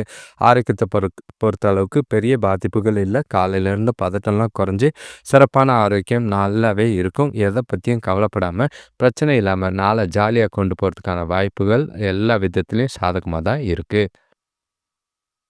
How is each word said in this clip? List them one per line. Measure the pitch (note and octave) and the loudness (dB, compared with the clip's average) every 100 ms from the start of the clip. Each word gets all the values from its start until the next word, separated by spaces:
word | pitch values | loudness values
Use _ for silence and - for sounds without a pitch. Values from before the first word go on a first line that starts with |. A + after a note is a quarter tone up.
| G#2+ - - - | -2 -10 -16 0
ஆரோக்கியத்தை | A2+ B2 A#2 G#2+ G#2 | 4 4 2 -2 0
பொறுத்-, | G#2 F#2+ - - - | 0 -2 -6 -20 -4
பொறுத்த | A2 G2 G#2 | -2 0 0
அளவுக்கு | F#2+ F#2+ D3 C3+ | 2 0 -2 0
பெரிய | A2 A2 C3 | 0 0 2
பாதிப்புகள் | G2+ F#2+ G#2 A2 G#2+ G#2 | 2 0 -2 -2 0 0
இல்ல. | F#2+ A#2 D#3 | 0 -2 -2
காலையில | G2+ F#2 F#2+ F#2+ | 0 0 0 0
இருந்து | G2+ A#2 - | 0 -2 -2
பதட்டம்லாம் | F#2 G2 G#2+ G#2 A2+ - | -2 -2 -2 0 -2 -2
குறைஞ்சு | F#2+ G2 C#3+ - - - | -2 0 0 -2 -18 -18
சிறப்பான | - C3+ C#3 C3+ C3+ | 2 4 4 4 2
ஆரோக்கியம் | A#2+ G#2 G2+ - A#2+ A2+ | 4 2 0 0 -2 0
நல்லாவே | G2+ G2+ G#2+ A2+ G2+ A2+ | 0 0 2 0 2 0
இருக்கும். | F#2+ F2+ - C#3+ | 0 -2 -2 -2
எதை | A2 G2+ A2 B2 | 0 0 0 -4
பத்தியும் | F#2+ A#2+ A#2 - | -4 -2 -2 0
கவலைப்படாம | F#2+ G#2 G2+ F2+ F2 C#3+ - - - | 0 0 0 -4 -2 -4 -4 -18 0
பிரச்சனை | B2 - D3+ C3 | 0 2 0 2
இல்லாம | G2 F#2+ F#2 | 2 0 -2
நாளை | F#2+ G2 A2+ F#2+ | -2 0 0 0
ஜாலியா | F#2 G#2+ A#2 G#2+ | 0 0 2 0
கொண்டு | - F#2+ F2+ | 0 -2 0
போறதுக்கான | F#2+ - - F2 E2 | -4 -4 -6 -6 -2
வாய்ப்புகள் | F2+ G2 - G2+ A#2 D3+ | -2 -2 -2 0 0 -2
எல்லா | F#2+ G2+ F#2+ A2 A2+ | -4 -4 -2 0 0
விதத்திலயும் | F#2 F2 F2 A2 C3+ - | 0 -2 -4 -2 -4 -2
சாதகமா | F2+ F2+ F2 E2 | -4 -2 -4 -4
தான் | E2 C#3 | -2 -2
இருக்கு. | A2+ E2+ - G#2 G2+ _ _ _ _ _ _ _ _ _ _ _ _ _ | -2 -4 -2 -2 -2 _ _ _ _ _ _ _ _ _ _ _ _ _